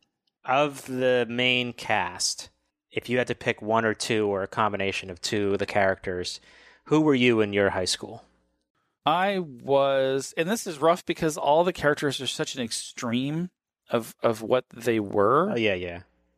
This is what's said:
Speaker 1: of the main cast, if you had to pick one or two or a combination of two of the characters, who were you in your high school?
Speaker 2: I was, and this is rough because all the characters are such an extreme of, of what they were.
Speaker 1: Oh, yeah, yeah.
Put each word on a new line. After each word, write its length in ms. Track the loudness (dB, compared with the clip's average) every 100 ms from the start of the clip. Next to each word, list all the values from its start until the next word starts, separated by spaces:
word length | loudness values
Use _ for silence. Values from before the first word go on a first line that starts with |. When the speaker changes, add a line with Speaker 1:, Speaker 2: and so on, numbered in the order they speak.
| _ _ _ _ -2
Speaker 1:
of 400 | 0 0 -4 -8
the 400 | -2 2 2 0
main 460 | 0 2 2 -2
cast, 720 | -6 -2 0 -2 -4 -6 -6 -12 _ _ _ _
if 200 | -10 -2
you 80 | -2
had 80 | -2
to 80 |
pick 260 | -2 -4 -4
one 240 | 0 2
or 80 | 2
two 340 | 0 -2 0 0
or 160 | -2
a 60 | -4
combination 640 | -2 0 0 -4 -4 -8
of 100 | -10
two 320 | -4 -2 0
of 60 | -2
the 80 | -2
characters, 760 | 0 2 0 -4 -6 -6 -10 -16 -20 -20 _
who 180 | 0 2
were 120 | 4
you 280 | 4 6 4
in 100 | 2
your 180 | 2 2
high 140 | 0
school? 400 | -2 -4 -8 -16 -20 _ _ _ _ _ _ _
Speaker 2:
I 340 | 0 0 0 -2
was, 920 | -6 -8 2 4 4 2 2 0 -2 -4
and 100 | -2
this 180 | -2 -4
is 120 | 0
rough 260 | 2 2
because 320 | 0 -2 -2 0
all 260 | 4 4
the 120 | 4
characters 460 | 2 2 2 0 -2
are 40 | -6
such 280 | -6 -6
an 80 | -6
extreme 880 | -6 -6 -10 -8 -4 -2 -2 -4 -6 _ _ _ -4
of, 240 | -4 -4 -4
of 180 | -2 -2
what 240 | 0 0 -2
they 280 | -6 0 0
were. 520 | 0 2 4 4 2
Speaker 1:
Oh, 40 | 2
yeah, 180 | 0
yeah. 260 | 0 -4 -10 -16 _ _